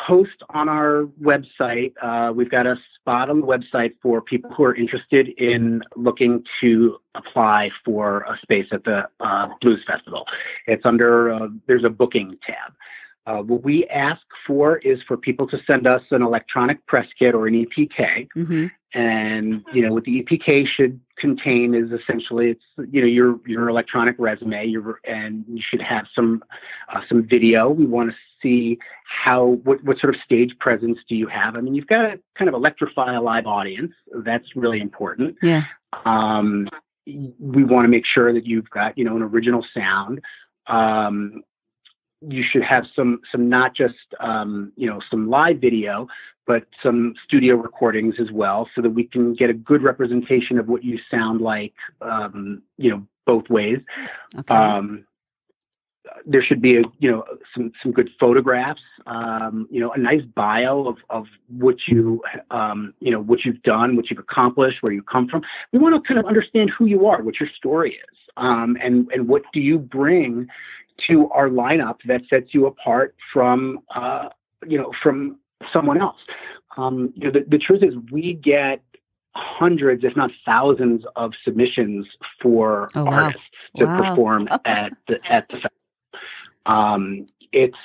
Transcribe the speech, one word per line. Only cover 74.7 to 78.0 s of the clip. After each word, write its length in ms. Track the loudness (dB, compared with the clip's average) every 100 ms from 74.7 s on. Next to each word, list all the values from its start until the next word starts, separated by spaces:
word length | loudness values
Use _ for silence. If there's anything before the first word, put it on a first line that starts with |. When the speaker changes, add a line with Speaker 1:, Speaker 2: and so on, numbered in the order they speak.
| -4
Speaker 1:
know, 160 | -4 -4
from 360 | -2 -2 -4 -10 _ _ -6
someone 280 | -2 0 0
else. 180 | 0 -6 -16 -20 -20 -20 _ -8
Um, 360 | -6 -4 -4
you 100 | -4
know, 80 | -2
the, 140 | -2 2
the 100 | 0
truth 240 | 4 4
is 120 | 2 0